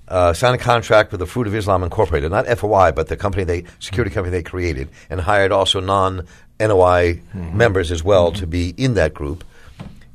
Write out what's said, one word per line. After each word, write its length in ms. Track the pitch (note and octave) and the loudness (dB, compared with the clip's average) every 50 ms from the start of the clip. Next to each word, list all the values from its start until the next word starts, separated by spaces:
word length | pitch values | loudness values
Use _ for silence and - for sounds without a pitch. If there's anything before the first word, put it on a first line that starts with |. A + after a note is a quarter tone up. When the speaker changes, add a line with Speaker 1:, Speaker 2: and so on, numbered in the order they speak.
| - | -12
Speaker 1:
uh, 260 | - F#2 F2+ F2+ F2 E2+ | -4 0 2 2 2 2
signed 220 | - B2+ B2 B2 A#2+ | 2 2 0 0 0
a 40 | - | 0
contract 480 | B2 A#2 A#2 A2 - A2+ G#2+ G#2+ - | 0 0 0 2 4 4 4 4 2
with 80 | G#2+ F2 | -2 -8
the 80 | F2+ | -8
Fruit 180 | - - B2 A#2+ | -6 -4 -4 -4
of 80 | G2+ G2+ | -4 -4
Islam 300 | - F2+ G#2 F#2+ F2+ F2+ | -2 0 0 0 0 0
Incorporated, 480 | E2+ - A2 G#2 F2+ F2+ C#2+ C#2+ D#2+ | -2 0 0 0 0 0 -2 -2 0
not 160 | F#2+ A#2+ - | -2 -2 0
F 160 | - A#2+ - G#2+ | 0 -2 -2 0
O 100 | G#2 G#2+ | 2 4
I, 160 | F#2+ F#2 E2+ | 4 4 4
but 160 | C2+ E2 D#2+ | 4 0 -2
the 100 | - E2 | -4 -4
company 260 | - - G2+ G2 G#2 F#2 | -4 -4 -4 -2 -2 -2
they, 220 | E2 F2 F2+ E2+ - - _ | -2 -4 -4 -6 -10 -16 _
security 320 | - - F#2+ A2+ A#2 G2 - | -14 -6 -4 -4 -4 -2 -4
company 180 | A2 F2+ F2+ F#2 | -4 -4 -2 -4
they 60 | F2+ E2+ | -6 -6
created, 460 | - - F2+ F2 E2+ D2+ B1+ C2+ - - - - - | -6 -6 -4 -4 -4 -4 -6 -8 -10 -14 -20 -14 -10
and 100 | D#2+ F#2 | -8 -4
hired 300 | D#2+ F#2+ G#2 G2+ G2 F#2 | -2 0 2 2 2 4
also 280 | G2+ F#2+ F#2 - - G2 | 2 2 2 0 0 -2
non-N 920 | F#2 F#2 G2 G2 F#2 F#2+ F#2 F#2 E2+ - - - - - _ - G#2+ A2 | -2 0 2 2 2 0 -2 -6 -10 -12 -18 -20 -20 -16 _ -2 0 2
O 100 | G2+ F#2 | 4 6
I 400 | F2+ F2+ F2+ F2 F2 F2 E2+ E2 - - - | 6 6 6 4 2 2 0 -4 -8 -14 -12
Speaker 2:
Mm-hmm. 200 | F#2+ E2+ D#2+ E2 | -12 -10 -6 0
Speaker 1:
members 360 | G#2 A#2 A#2 F#2 F#2+ E2+ D#2 | 2 2 2 2 0 -2 -2
as 120 | F2 D#2+ E2 | -4 -4 0
well 280 | G2 G2+ F#2 F2 E2+ | 2 4 4 4 2
Speaker 2:
Mm-hmm. 80 | E2+ G2 | 0 -2
Speaker 1:
to 80 | F#2 | -6
be 220 | D#2+ E2 F2+ F2 F2+ E2 | -4 -4 -4 -4 -4 -4
in 180 | A#2 C3 C3 A2+ | -4 -2 0 0
that 180 | F#2 D#2+ D2+ - | 0 0 0 -2
group. 300 | - D2 C#2+ D2 - - - - - - - - - - - - - - - | -6 -8 -8 -8 -10 -14 -18 -20 -20 -20 -20 -20 -18 -18 -18 -18 -20 -20 -20